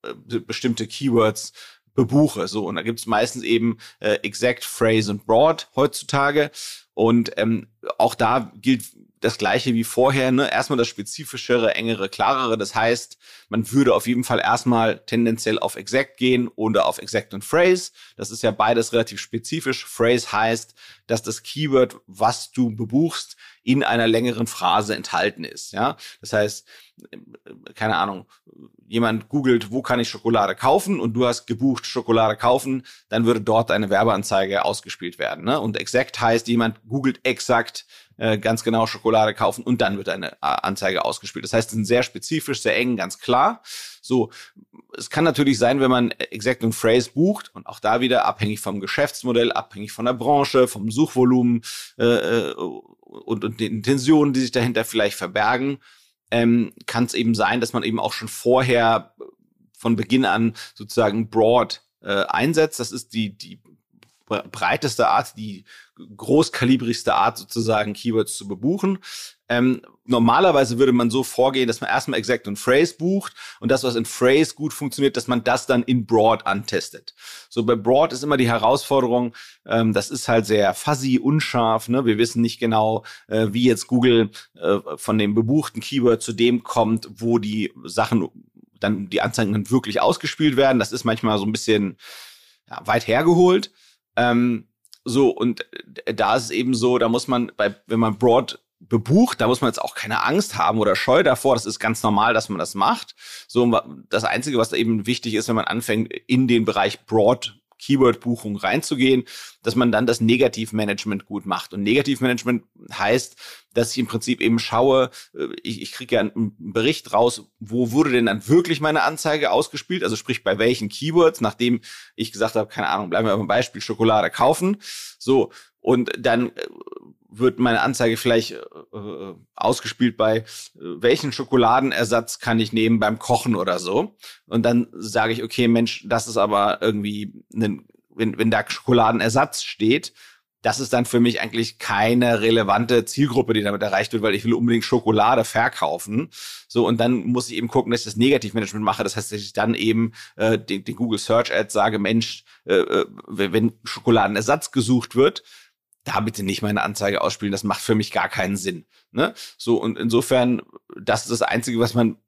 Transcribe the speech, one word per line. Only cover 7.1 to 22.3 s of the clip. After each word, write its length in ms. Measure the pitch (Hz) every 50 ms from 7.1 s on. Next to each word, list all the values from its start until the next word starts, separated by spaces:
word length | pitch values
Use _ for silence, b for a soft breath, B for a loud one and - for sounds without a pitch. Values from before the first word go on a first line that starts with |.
| 117 120 113 - - -
ähm, 300 | 107 113 113 104 - _ _ _ - - -
auch 180 | - - - -
da 380 | - 120 110 123 131 113 85 -
gilt 280 | - - 127 131 113 - - _ - - _ _ _
das 180 | - 113 - -
Gleiche 340 | 107 92 101 120 - 135
wie 100 | 117 113
vorher, 480 | 113 - - 120 127 135 135 139 131 131
ne? 220 | 127 127 143 -
Erstmal 240 | - 117 127 - 147
das 120 | 120 120 -
spezifischere, 840 | - - 104 - - - 151 - - 120 - - 123 120 113 107 -
engere, 360 | - 113 113 113 98 98 98
klarere. 480 | - - 101 110 139 131 127 117 113 110
Das 160 | 101 101 -
heißt, 420 | 110 113 117 120 117 - - - B B B B B B B
man 240 | 104 113 113 107
würde 220 | 113 139 139 120 95
auf 120 | - -
jeden 180 | 120 120 123 123
Fall 160 | - 123 -
erstmal 640 | - 104 117 120 - 123 120 113 113 110 - - _
tendenziell 520 | - 113 117 117 113 113 117 - 110 110 -
auf 180 | - 98 -
Exact 420 | - 98 - 113 131 139 - _ _
gehen 300 | 131 127 127 123 123 -
oder 380 | _ - 110 110 110 101 -
auf 120 | - - -
Exact 340 | - - - 107 - _
und 100 | - 95
Phrase. 500 | - - - 165 175 185 185 180 180 - B B B B B
Das 140 | - 101 101
ist 120 | 110 113
ja 80 | - 113
beides 420 | 104 - 107 110 120 113 113 -
relativ 260 | 117 113 113 - 104 98
spezifisch. 680 | - _ - 113 113 - 156 151 - 135 127 - -
Phrase 440 | - - - 113 117 123 120 - -
heißt, 440 | - 104 113 113 117 113 - _ B B B B B B B
dass 160 | - 117 113
das 200 | - 113 113 -
Keyword, 540 | _ - - 143 156 143 135 131 127 - - - _
was 460 | - 92 95 107 113